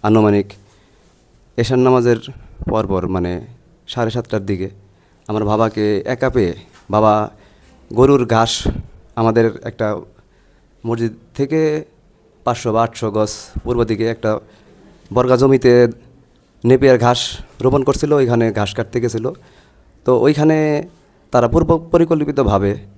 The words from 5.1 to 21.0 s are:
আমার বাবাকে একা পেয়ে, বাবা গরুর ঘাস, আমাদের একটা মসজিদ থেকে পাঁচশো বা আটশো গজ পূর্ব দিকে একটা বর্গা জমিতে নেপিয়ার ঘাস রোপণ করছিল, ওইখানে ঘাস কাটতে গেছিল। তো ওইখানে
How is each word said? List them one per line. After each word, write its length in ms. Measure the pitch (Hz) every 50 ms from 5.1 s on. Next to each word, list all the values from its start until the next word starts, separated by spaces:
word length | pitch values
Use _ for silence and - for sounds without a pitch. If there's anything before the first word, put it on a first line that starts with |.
| _ _ _
আমার 160 | - 104 107 107
বাবাকে 420 | 104 107 110 113 110 104 110 107 104 104 98 -
একা 240 | - 127 123 135 131
পেয়ে, 240 | 117 127 101 87 82 - - _ _ - _ -
বাবা 240 | - 107 110 107 107 107 107 104 - - - _ _ _ _ - - _ _ _ -
গরুর 320 | 110 127 135 143 135 123
ঘাস, 260 | 104 117 110 117 117 - - - - - - - - - - - _ _
আমাদের 300 | 120 113 113 110 117 113 113 101 - -
একটা 240 | 113 110 - 113 107 104 - - - _ _ _ _ _ _ _ _ _ _ _ _ _ _ -
মসজিদ 260 | 113 117 117 117 113 110 - _ _ _
থেকে 500 | - 139 135 156 160 156 156 151 156 156 _ _ _ _ _ _ _ _ _ _ _ _
পাঁচশো 260 | 120 117 - - 120 107
বা 100 | 113 117
আটশো 240 | 113 - - 117 110
গজ 200 | 98 110 107 104 - - - - - - -
পূর্ব 160 | 117 123 120 117
দিকে 220 | 107 110 101 113
একটা 240 | 113 113 - - 110 107 - - - - _ _ _ _ _ _ - _ _ _ _ 98
বর্গা 240 | 120 123 127 127
জমিতে 360 | 120 131 135 135 127 131 127 120 123 123 117 120 - _ - _ _ _ _ _ _ _ _ _ _ -
নেপিয়ার 340 | 117 131 127 135 135 127
ঘাস 220 | 117 117 120 123 120 - - - - - - - -
রোপণ 200 | - 127 127 143 131
করছিল, 280 | 135 135 - - 147 151
ওইখানে 320 | 143 131 117 117 117 113 113
ঘাস 220 | 101 107 104 95 101
কাটতে 240 | - 113 - - 120 117
গেছিল। 220 | 120 113 113 110 131 180 - - - _ _ _ _ _ _ _ _ _ _ _
তো 60 | - 127 120 113
ওইখানে 320 | 143 151 147 151 156 156 156 156 151 147 147 165 180 - _